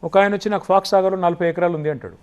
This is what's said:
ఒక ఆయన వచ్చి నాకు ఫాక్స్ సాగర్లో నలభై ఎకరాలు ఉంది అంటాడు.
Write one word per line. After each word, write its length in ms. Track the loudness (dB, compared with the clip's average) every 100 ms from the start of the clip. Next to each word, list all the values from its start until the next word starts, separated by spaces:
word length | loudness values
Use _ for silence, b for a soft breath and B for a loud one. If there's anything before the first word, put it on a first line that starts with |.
ఒక 140 | 0 2
ఆయన 140 | 2
వచ్చి 180 | 0 -4
నాకు 140 | -4
ఫాక్స్ 260 | 0 0 2
సాగర్లో 280 | 2 2 0
నలభై 300 | -2 0 -2
ఎకరాలు 280 | 0 -2 -2
ఉంది 140 | -4
అంటాడు. 240 | -6 -10 -14